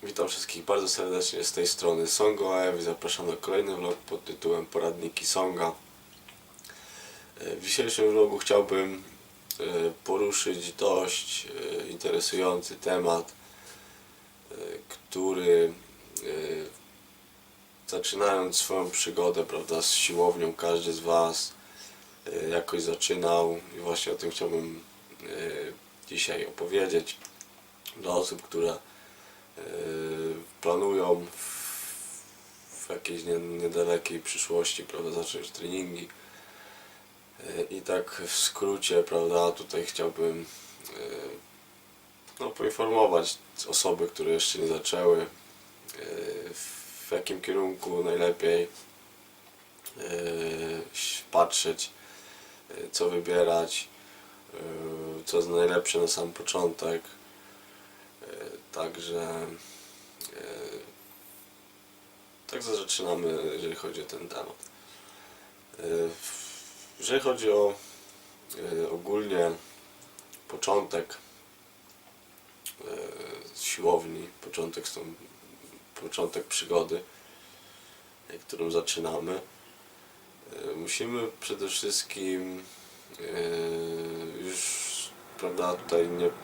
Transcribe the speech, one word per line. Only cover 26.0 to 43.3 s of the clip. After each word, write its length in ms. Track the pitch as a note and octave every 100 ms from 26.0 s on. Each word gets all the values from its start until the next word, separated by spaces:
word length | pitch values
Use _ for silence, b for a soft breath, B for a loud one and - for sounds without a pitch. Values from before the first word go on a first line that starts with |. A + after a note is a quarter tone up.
| -
dzisiaj 380 | - - E2 C#2+
opowiedzieć. 720 | - E2+ G2 F#2+ - - - - - - - - - - -
Dla 140 | F2+
osób, 300 | F2 F2+ F2
które, 360 | - E2+ E2+ E2 B B B B B B B -
e, 40 | E2+ F2 E2 D#2+ D#2+ D#2+ D#2+ D#2+ E2 -
planują 640 | E2+ F2 G2+ G2 F2 F2 F2
w, 1500 | - - - - - - - - - - - - - - - -
w 40 |
jakiejś 340 | F2+ - E2+
nie-, 160 | E2 E2+
niedalekiej 800 | E2+ E2+ E2+ E2+ E2+ E2+ - E2+
przyszłości, 640 | - - - E2+ E2+ -
prawda, 280 | E2+ E2+ E2
zacząć 380 | E2 E2 - E2+
treningi. 580 | - F2 F#2 F2+ E2+ E2+ B B B B B B B B B B - - -
E, 220 | - E2+
i 200 | E2+ F#2+
tak 400 | F#2 F#2 F2+ - F2
w 80 | -
skrócie, 680 | - - G2 G2 - F2
prawda, 480 | E2+ E2+ E2+ F2 F2
tutaj 340 | E2+ E2 E2 E2+
chciałbym, 600 | - E2+ E2 E2 E2 D#2+ B B B -
e, 60 | - A#1+ C2+ C#2 C#2 - - - - - - - - - -
no, 100 | B2
poinformować 880 | - A2 - A2+ A2+ G#2+ E2+ -